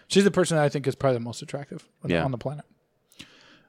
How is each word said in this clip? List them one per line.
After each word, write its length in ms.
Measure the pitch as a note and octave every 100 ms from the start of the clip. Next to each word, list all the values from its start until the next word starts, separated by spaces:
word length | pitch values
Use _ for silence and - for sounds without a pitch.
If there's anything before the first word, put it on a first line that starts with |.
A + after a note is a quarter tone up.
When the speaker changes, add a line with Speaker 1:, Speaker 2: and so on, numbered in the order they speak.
| -
Speaker 1:
She's 160 | F#3+
the 60 | G3
person 280 | F#3 E3+ D#3+
that 60 |
I 40 | D3
think 180 | D3 C3
is 80 |
probably 220 | A2+ C#3 A#2+
the 80 |
most 160 | A#2+ -
attractive 480 | D3 - - F3 - _
on, 60 | -
Speaker 2:
Yeah. 140 | -
Speaker 1:
on 60 | D3+
the 60 | A#2+
planet. 280 | C3 D3+ - _ _ _ _ - - _ - -